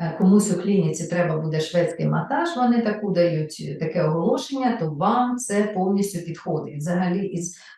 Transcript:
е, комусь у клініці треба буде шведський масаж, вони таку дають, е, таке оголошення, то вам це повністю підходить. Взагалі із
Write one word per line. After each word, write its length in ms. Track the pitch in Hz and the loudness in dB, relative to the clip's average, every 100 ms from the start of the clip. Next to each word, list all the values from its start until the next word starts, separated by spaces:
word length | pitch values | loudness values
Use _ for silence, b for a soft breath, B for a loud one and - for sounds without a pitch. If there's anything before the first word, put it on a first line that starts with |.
е, 160 | 165 - | -6 2
комусь 340 | 190 208 - | 6 6 4
у 100 | 180 | 0
клініці 440 | 202 190 156 156 165 | 2 2 2 -2 -2
треба 320 | 175 160 156 | -2 0 -2
буде 220 | 156 156 | -2 -2
шведський 460 | 156 175 170 - 151 | 0 2 0 0 0
масаж, 500 | 156 - 277 339 254 | 0 0 -2 -2 2
вони 240 | 240 240 | 4 4
таку 300 | 214 208 202 | 2 0 0
дають, 460 | 170 170 156 156 - 151 | 2 2 2 -4 -8 -10
е, 60 | |
таке 280 | 147 156 175 | -6 -4 0
оголошення, 760 | 156 165 196 277 - 269 254 214 | 0 2 0 0 -2 -2 -2 0
то 100 | 160 | -2
вам 460 | 143 190 240 247 247 | 0 0 2 0 -2
це 260 | - 202 | -2 0
повністю 560 | 208 180 185 202 190 170 | 0 0 0 2 0 -4
підходить. 580 | 160 156 170 151 139 147 | -10 -8 -6 -4 -6 -6
Взагалі 500 | 165 180 180 190 196 | -2 0 0 0 -2
із 300 | 170 - B B | -4 -8 B B